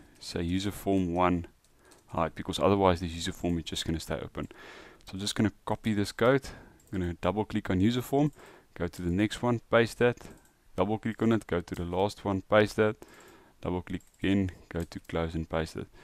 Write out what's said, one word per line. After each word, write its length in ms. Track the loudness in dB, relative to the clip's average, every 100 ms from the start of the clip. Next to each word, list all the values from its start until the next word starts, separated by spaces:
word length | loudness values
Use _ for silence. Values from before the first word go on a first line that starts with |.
| -12 -20
say 240 | -8 -4
user 280 | 0 0 -2
form 420 | -4 0 2 2
one 340 | 2 4 2 -4 _ _ _ -20 -20 -8
hide, 280 | -4 -4 -4
because 240 | -6 2
otherwise 400 | 4 6 6 4
this 140 | 0
user 180 | -6 -6
form 260 | -4 -2 -2
is 60 |
just 220 | -4 -6 -4
gonna 140 | -4
stay 200 | -4 -8
open. 260 | -8 -10 -10 -12 -20 -20 -20 -20 -14
So 80 |
I'm 60 | -8
just 160 | -4 0
gonna 180 | 0 0 -6
copy 280 | -4 -2
this 180 | 0 -2
code. 320 | 2 2 2 0 -18 -20 -20 -8
I'm 80 | -4
gonna 140 | -4 -2
double 240 | -2 -2 -2
click 240 | -2 0
on 100 | 2
user 220 | 2 2
form, 300 | 0 2 2 -2 -20 -20 _ -8
go 120 | -8
to 140 | -4
the 80 | -2
next 320 | 0 0 0
one, 200 | -2 -2 2
paste 280 | 4 4 2
that, 180 | 0 0 -10 -20 _ _ _ -2
double 240 | 0 0
click 220 | -4 0
on 80 | 2
it, 160 | 2 0
go 140 | -4
to 140 | -4 -6
the 100 | -4
last 400 | 0 0 0 -2
one, 160 | -2
paste 340 | 4 4 4 2
that, 220 | 0 0 -12 -20 -20 -20 -20 -10
double 200 | -4 -4
click 200 | -4 -10 _ -4
again, 320 | 0 2 0 -4 -10
go 160 | -8
to 160 | -6 -10
close 340 | -6 -4 -2
and 160 | -4 -4
paste 280 | -4 -4 -8
it. 100 | -12 -16